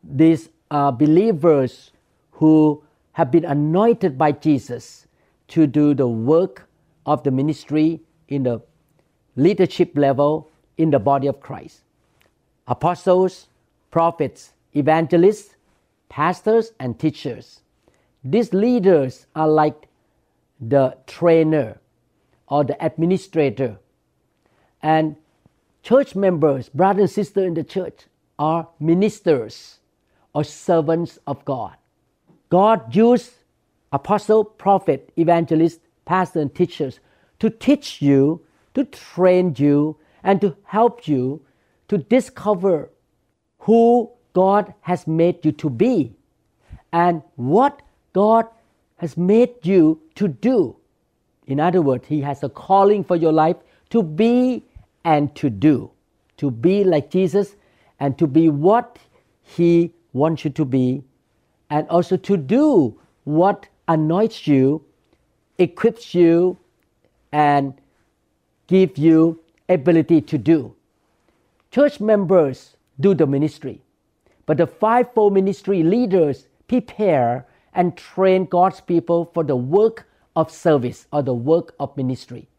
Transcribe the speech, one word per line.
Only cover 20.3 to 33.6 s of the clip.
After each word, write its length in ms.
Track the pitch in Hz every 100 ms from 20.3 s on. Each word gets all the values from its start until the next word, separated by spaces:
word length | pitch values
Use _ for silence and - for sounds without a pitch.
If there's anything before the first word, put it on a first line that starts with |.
| _ _ _
the 380 | 117 139 131 - -
trainer 720 | - 170 165 156 156 113 - _ _ _ _ _ _ _
or 160 | 143
the 200 | 147 -
administrator. 960 | 160 156 165 185 - 165 143 120 131 98 _ _ _ _ _ _ _ _ _ _
And 340 | 151 160 156 151 _ _ _ _ _ _
church 320 | - 254 277 190
members, 540 | 196 175 151 135 120
brothers 320 | 131 190 202
and 80 | 190
sisters 360 | - 196 - 185
in 80 |
the 100 | 165
church, 420 | 151 190 175 - _ _ _ -
are 280 | 151 165 160 _
ministers 1000 | 151 170 208 208 - 139 110 - - _ _ _ _ _ _
or 100 | 147
servants 760 | 147 - - 170 151 165 170 - -
of 160 | 135 -
God. 300 | 131 104 _ _ _ _ _ _ _ _
God 460 | 175 202 226 117 139
used 360 | 226 240 - _ _ _